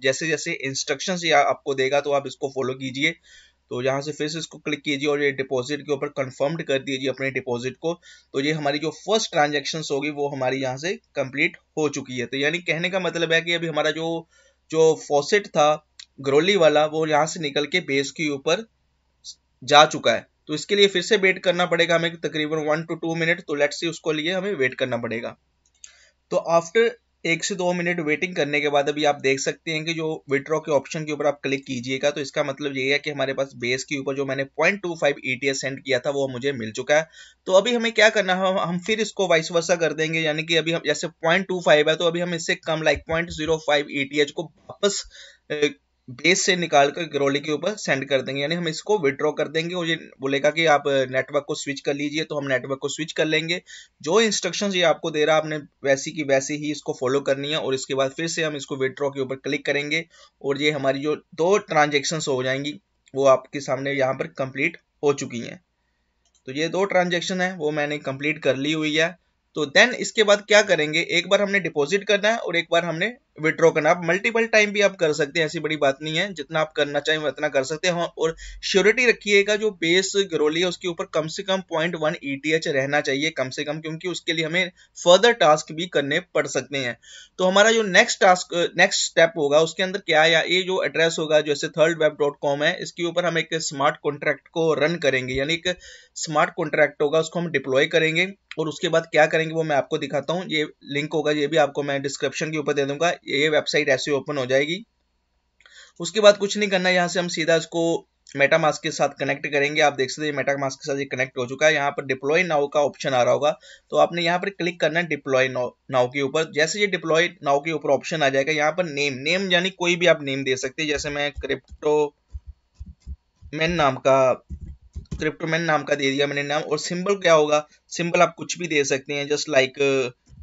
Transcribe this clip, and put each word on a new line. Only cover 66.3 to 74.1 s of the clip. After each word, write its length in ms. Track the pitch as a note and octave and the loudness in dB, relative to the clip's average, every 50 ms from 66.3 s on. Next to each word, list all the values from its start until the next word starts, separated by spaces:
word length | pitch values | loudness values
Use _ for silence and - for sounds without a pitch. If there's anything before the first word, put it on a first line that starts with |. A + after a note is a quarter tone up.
| _ _ - | _ _ -14
तो 60 | C3 | -10
ये 160 | C3 D3 D#3+ E3 | -6 -4 -4 -2
दो 160 | D#3+ F3+ G3 | 0 0 0
ट्रांजैक्शन 560 | G3 F#3+ F#3 F3+ F3+ F3 E3+ E3+ - F#3+ F#3 | 2 2 2 2 2 0 -2 -2 -4 -4 -2
है, 160 | F3+ F#3 F#3+ | -2 -4 -4
वो 140 | F3 D3+ D3+ | -2 -2 -2
मैंने 280 | D#3 D3+ D3 D3 D3+ D3 | -2 -2 -2 -2 -4 -6
कंप्लीट 400 | D3 C#3 C3+ C3+ C#3+ D3+ D#3 D3+ | -6 -8 -6 -4 -2 -4 -2 0
कर 180 | - C#3+ B2+ | 0 0 0
ली 160 | C3 C#3 D3+ | 0 0 -2
हुई 240 | D#3+ D#3 D#3 D3+ D3 | -2 0 -2 0 0
है। 320 | D#3 D#3+ F3 F3 _ _ _ _ _ _ _ - | 0 0 0 -2 _ _ _ _ _ _ _ -6
तो 120 | D3+ D3+ | -6 -4
then 260 | C#3 C3+ F#3+ A3 B3+ A#3+ | 2 6 6 6 6 4
इसके 280 | - G3 - - A3+ | -2 -6 -4 0 0
बाद 220 | G#3+ G3+ G3+ G3+ G3+ - | 4 4 4 2 4 4
क्या 140 | G#3 G#3 | 4 6
करेंगे, 380 | G#3 G3+ F3+ D#3 D3+ D3+ D3+ E3 | 6 6 2 2 2 0 0 -2
एक 280 | E3+ - D#3+ F3 E3+ F#3 | -2 0 0 0 0 2
बार 140 | G3+ G3+ | 2 2
हमने 180 | G#3 G3 G3 G3 | 2 2 0 -2
डिपॉजिट 440 | E3+ D#3+ - D3+ C#3+ D3 F#3+ G3 G3 | -2 -2 0 0 0 2 0 -2 2
करना 240 | G#3+ G#3 G3 F#3+ G#3+ | 2 0 2 2 2
है 80 | A3+ | 0
और 200 | A#3 - - E3+ | 0 -2 -2 -2
एक 100 | E3+ E3 - | -2 0 2
बार 120 | E3+ E3+ E3+ | 2 0 2
हमने 320 | E3+ D#3+ D#3+ F#3+ A3 B3 - _ _ - - | 0 -2 -2 -2 -4 -4 -8 _ _ -8 -2
विथड्रॉ 300 | D#3 D#3+ D3+ - E3 D#3+ | -2 -2 2 4 4 4
करना। 200 | D#3+ D#3 D3+ F3 | 4 4 4 2
आप 100 | F3+ F3+ F3 | 2 2 2
मल्टीपल 420 | E3 | 0